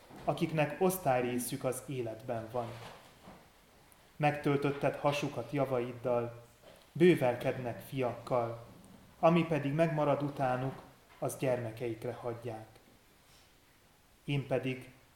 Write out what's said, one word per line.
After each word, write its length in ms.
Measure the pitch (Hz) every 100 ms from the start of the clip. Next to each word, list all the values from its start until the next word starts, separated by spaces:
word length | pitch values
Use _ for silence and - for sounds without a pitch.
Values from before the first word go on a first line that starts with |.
| - -
akiknek 520 | - 143 165 160 147 -
osztályrészük 840 | 190 180 139 123 120 123 123 131
az 180 | 131 123 -
életben 640 | 131 113 110 123 117 110
van. 160 | 123 117 117 - - - - - - - - - - - - - -
Megtöltötted 720 | 151 143 - 143 143 139 143
hasukat 580 | - 147 139 143 - 117
javaiddal, 920 | 143 127 127 120 117 127 120 117 - - - - - -
bővelkednek 880 | 139 180 175 127 117 135 127 123 113
fiakkal, 880 | - 135 123 - - 127 113 117 - - - - - -
ami 280 | 165 175 160
pedig 260 | 151 139
megmarad 500 | 147 165 151 147 139
utánuk, 600 | 147 143 131 127 131 - - - - -
az 180 | 139 -
gyermekeikre 760 | 135 123 117 113 120 110 123
hagyják. 540 | 117 123 117 123 110 - - - - _ - _ - - _ _ _ _ _ _ _
Én 220 | - 143 127
pedig 460 | 131 127 127 - - -